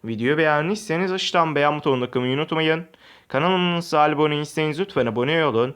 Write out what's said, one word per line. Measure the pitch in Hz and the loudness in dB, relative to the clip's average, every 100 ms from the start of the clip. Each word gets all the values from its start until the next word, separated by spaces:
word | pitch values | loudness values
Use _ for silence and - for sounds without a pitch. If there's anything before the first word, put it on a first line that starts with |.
Videoyu | 113 110 120 156 | -8 -2 0 2
beğendiyseniz | 156 147 160 208 - 160 185 | 2 2 0 -4 -4 -2 -2
aşağıdan | 185 185 180 160 | -2 0 0 2
beğen | 143 147 151 | 2 2 2
butonuna | 147 127 | 0 0
tıklamayı | 123 127 127 135 | 0 -2 -2 -2
unutmayın. | 151 160 160 160 170 _ - - _ | -2 0 0 0 -4 _ -20 -20 _
Kanalımıza | 151 165 185 180 170 170 156 | -2 0 2 0 -2 0 2
abone | 151 147 156 | 4 4 0
değilseniz | 147 147 - 156 151 | 0 -4 -4 -4 -2
lütfen | 196 - 117 | -4 -2 0
abone | 110 127 165 | 0 0 2
olun. | 151 113 123 | 2 2 0